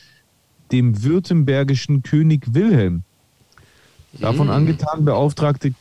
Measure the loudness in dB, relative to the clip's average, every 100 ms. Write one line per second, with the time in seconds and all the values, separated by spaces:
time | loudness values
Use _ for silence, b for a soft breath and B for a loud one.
0 | b b b _ _ _ -4 0 2 0
1 | 0 0 0 0 2 0 0 -2 0 -2
2 | 0 2 2 2 0 0 2 2 2 -2
3 | -8 _ _ _ _ _ b b b b
4 | b -8 -4 -2 0 0 0 0 -4 -2
5 | 0 0 0 0 -2 -2 -4 -6